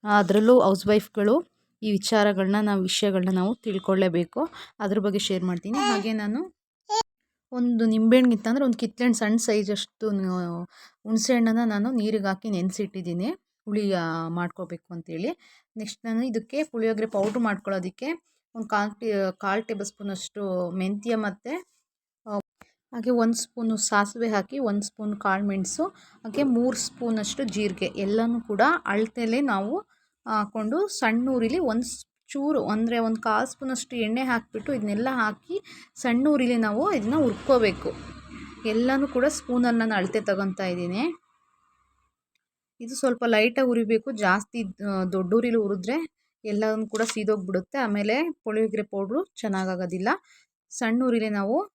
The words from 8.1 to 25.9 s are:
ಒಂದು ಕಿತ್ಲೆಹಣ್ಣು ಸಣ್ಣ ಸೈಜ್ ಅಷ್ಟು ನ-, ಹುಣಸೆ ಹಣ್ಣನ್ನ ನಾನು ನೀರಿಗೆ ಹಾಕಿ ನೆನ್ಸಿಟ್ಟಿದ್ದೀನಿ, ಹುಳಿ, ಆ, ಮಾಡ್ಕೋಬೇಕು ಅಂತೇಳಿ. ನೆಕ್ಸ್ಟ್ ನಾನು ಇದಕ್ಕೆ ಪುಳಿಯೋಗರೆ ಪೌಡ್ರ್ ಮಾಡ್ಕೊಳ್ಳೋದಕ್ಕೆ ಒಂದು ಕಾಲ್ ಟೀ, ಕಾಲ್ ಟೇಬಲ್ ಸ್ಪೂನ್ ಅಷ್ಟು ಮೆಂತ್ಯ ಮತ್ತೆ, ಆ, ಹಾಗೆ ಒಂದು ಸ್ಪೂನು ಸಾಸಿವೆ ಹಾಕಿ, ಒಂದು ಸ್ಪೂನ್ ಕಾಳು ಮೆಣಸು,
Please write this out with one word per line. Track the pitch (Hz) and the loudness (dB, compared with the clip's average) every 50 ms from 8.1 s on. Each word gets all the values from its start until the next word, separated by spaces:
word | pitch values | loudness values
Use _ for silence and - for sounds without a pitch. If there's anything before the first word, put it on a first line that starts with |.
| 240 262 254 247 233 220 - 226 233 277 277 | 8 8 8 6 4 2 0 0 0 2 2
ಒಂದು | 254 226 | 2 2
ಕಿತ್ಲೆಹಣ್ಣು | - - 214 - - 247 247 226 | 0 -2 -6 -2 0 2 2 2
ಸಣ್ಣ | - 226 208 220 | 2 2 0 0
ಸೈಜ್ | 233 - - 214 214 208 190 | 0 2 2 0 0 0 0
ಅಷ್ಟು | 208 196 - _ _ _ 220 220 | -2 -4 -4 _ _ _ -4 -2
ನ-, | 202 196 190 185 180 180 175 170 170 170 175 - _ - - - _ _ _ | -2 0 -2 -2 -2 -2 -4 -4 -6 -8 -10 -12 _ -20 -20 -20 _ _ _
ಹುಣಸೆ | 214 220 220 220 - 254 | -2 -2 0 2 2 2
ಹಣ್ಣನ್ನ | 240 233 226 220 226 240 | 4 4 4 2 2 2
ನಾನು | 226 208 202 208 240 | 0 0 0 0 0
ನೀರಿಗೆ | 269 240 208 214 214 214 196 | 0 0 0 0 -2 0 0
ಹಾಕಿ | 196 190 185 - 226 | -2 -2 -2 -4 -4
ನೆನ್ಸಿಟ್ಟಿದ್ದೀನಿ, | 202 180 175 190 185 - 208 196 - 190 175 175 170 175 185 262 370 - _ _ _ _ _ | -2 0 0 -2 -2 -4 -6 -6 -6 -8 -6 -6 -4 -4 -2 -4 -4 -8 _ _ _ _ _
ಹುಳಿ, | 220 208 214 208 196 196 | -4 -4 -2 0 0 0
ಆ, | 180 170 165 160 165 165 | 0 0 -2 -4 -4 -4
ಮಾಡ್ಕೋಬೇಕು | 165 165 175 175 175 - - 185 165 175 165 _ _ 180 | -4 -4 -4 -4 -4 -4 -8 -10 -10 -10 -14 _ _ -14
ಅಂತೇಳಿ. | 170 165 - 165 160 185 269 349 _ _ - _ _ _ _ _ | -14 -12 -10 -8 -6 -4 -4 -6 _ _ -20 _ _ _ _ _
ನೆಕ್ಸ್ಟ್ | 220 214 214 - _ - | -12 -12 -12 -12 _ -8
ನಾನು | 226 226 226 247 | -4 -2 -2 -2
ಇದಕ್ಕೆ | 262 220 226 220 _ - 285 - | -2 -2 -4 -6 _ -4 -4 -4
ಪುಳಿಯೋಗರೆ | 302 - 233 220 226 226 214 220 | -4 -4 -2 0 0 0 0 -2
ಪೌಡ್ರ್ | 220 220 202 196 214 208 254 | -2 -2 0 0 0 0 0
ಮಾಡ್ಕೊಳ್ಳೋದಕ್ಕೆ | 233 214 202 190 - 196 196 190 180 180 - - 254 285 339 330 _ _ _ _ _ _ _ | 0 0 0 -2 -4 -4 -4 -4 -4 -6 -8 -8 -6 -6 -6 -8 _ _ _ _ _ _ _
ಒಂದು | 226 220 | -10 -6
ಕಾಲ್ | 214 214 208 202 214 208 _ | -2 -2 -2 -2 -2 -6 _
ಟೀ, | 240 226 208 196 196 185 185 | -4 -2 0 0 0 -2 -4
ಕಾಲ್ | _ - 196 196 214 226 | _ -4 -2 -2 -2 -2
ಟೇಬಲ್ | - 226 196 185 | -4 -6 -8 -8
ಸ್ಪೂನ್ | 196 _ _ 202 202 | -10 _ _ -8 -8
ಅಷ್ಟು | 196 185 - - _ 208 202 196 185 180 180 175 | -8 -8 -10 -12 _ -8 -6 -4 -2 -2 -4 -4
ಮೆಂತ್ಯ | 175 190 185 190 208 202 214 233 233 | -2 -2 -2 -2 -2 -4 -2 -2 -2
ಮತ್ತೆ, | 220 214 202 190 - _ 233 294 359 370 _ _ _ _ _ _ _ _ _ _ _ _ | 0 -2 -4 -6 -8 _ -10 -10 -10 -10 _ _ _ _ _ _ _ _ _ _ _ _
ಆ, | 220 208 208 - _ _ _ - | -8 -6 -6 -8 _ _ _ -20
ಹಾಗೆ | _ _ _ _ _ - 240 226 247 | _ _ _ _ _ -12 -6 0 0
ಒಂದು | 247 233 226 233 233 | 2 4 4 2 2
ಸ್ಪೂನು | 226 - _ _ 240 226 226 220 | 0 -4 _ _ -6 -2 -2 -2
ಸಾಸಿವೆ | 214 - - 226 202 202 202 - 233 233 226 | -2 -2 2 2 2 2 0 -2 -4 -2 0
ಹಾಕಿ, | 214 202 196 - 262 277 | 0 0 -2 -2 -6 -4
ಒಂದು | 262 220 202 208 | -2 0 0 -2
ಸ್ಪೂನ್ | 202 - _ - 214 208 208 202 | -4 -6 _ -8 -8 -6 -6 -2
ಕಾಳು | - 202 190 196 202 | 0 0 0 0 0
ಮೆಣಸು, | 202 196 190 185 - - - 320 392 | -2 -2 -2 -4 -4 -2 -4 -4 -4